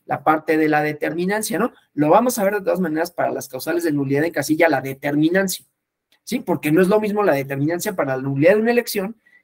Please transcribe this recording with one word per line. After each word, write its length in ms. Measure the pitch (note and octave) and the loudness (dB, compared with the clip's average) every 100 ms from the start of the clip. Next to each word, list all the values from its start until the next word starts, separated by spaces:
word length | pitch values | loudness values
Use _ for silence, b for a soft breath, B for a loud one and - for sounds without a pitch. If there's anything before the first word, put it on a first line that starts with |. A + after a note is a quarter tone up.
la 180 | - C3 | -10 -4
parte 360 | - D#3 D#3+ D#3 | 0 0 0 0
de 100 | D#3 | 2
la 140 | D3+ | 0
determinancia, 760 | D3+ D3 D#3 D#3+ F3+ G#3+ G#3+ F#3 | -2 -4 -6 -4 -2 -2 -4 -4
¿no? 140 | A#3 b b | -4 b b
Lo 160 | - D3+ | -2 4
vamos 280 | G3 B3 A#3+ | 4 4 0
a 60 | |
ver 100 | G3 | 0
de 60 | G#3 | 0
todas 200 | F#3 F3 | -2 -2
maneras 300 | E3+ D#3 F3 | -2 -2 -4
para 220 | - B2+ | -4 -4
las 160 | B2 - | -4 -8
causales 340 | C3 - E4+ | -10 -6 -2
de 100 | E3 | -2
nulidad 320 | C#3+ C3+ C#3 | -2 0 0
en 80 | E3 | 0
casilla, 360 | D#3 C#3+ D#3 E3 | -2 -2 2 2
la 120 | C3+ | 2
determinancia, 880 | C3+ C3 C#3+ D3 D#3 F#3 F#3+ - - _ _ _ _ _ | -4 -6 -4 0 2 2 0 -4 -12 _ _ _ _ _
¿sí? 160 | - A#3+ | -10 -8
Porque 320 | G3+ D#3+ D3+ | -4 -4 2
no 120 | E3 | 4
es 60 | F#3+ | 4
lo 120 | G#3+ | 2
mismo 240 | G#3+ G#3 | 0 0
la 80 | G3 | 2
determinancia 640 | C#3 C#3 C#3 D3 F3 F3 | 0 0 -2 -2 -2 -4
para 220 | F3+ C#3+ C3 | -4 -2 -2
la 60 | |
nulidad 320 | C3+ C#3 E3 | -4 2 4
de 60 | G#3+ | 4
una 100 | A3+ | 4
elección 460 | A#3+ A#3 G#3 G3 - b b | 0 -2 -4 -6 -8 b b